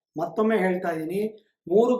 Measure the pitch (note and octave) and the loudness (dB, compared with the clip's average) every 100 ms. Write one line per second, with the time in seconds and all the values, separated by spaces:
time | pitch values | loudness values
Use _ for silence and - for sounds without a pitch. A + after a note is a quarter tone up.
0 | _ - E3+ - A3 A3 F#3 F3+ F3+ D#3+ | _ -8 -6 0 0 2 2 0 -2 -4
1 | D#3+ F#3+ G#3+ - _ _ - F#3+ B3 B3 | -4 -4 -4 -8 _ _ 0 2 4 2